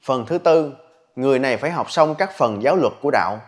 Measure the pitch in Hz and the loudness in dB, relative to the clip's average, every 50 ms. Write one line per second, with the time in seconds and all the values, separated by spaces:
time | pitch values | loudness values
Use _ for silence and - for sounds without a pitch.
0 | _ - 135 127 113 110 165 175 175 170 160 165 156 143 139 - - _ _ _ | _ -4 -4 -4 -2 -4 -6 0 2 4 4 4 2 -2 -8 -16 -20 _ _ _
1 | _ _ _ 127 131 135 135 127 135 135 120 104 139 156 175 151 110 - - 170 | _ _ _ -4 0 2 2 2 2 0 -2 -2 -4 -4 -4 -4 -6 -4 2 2
2 | 156 156 151 151 190 196 - - 139 117 107 101 110 135 175 185 143 107 - - | 2 2 2 -2 -4 -4 0 -2 0 0 0 0 0 0 2 2 2 0 -2 -2
3 | - 143 135 107 85 90 104 110 113 | -4 0 0 2 0 0 -4 -8 -12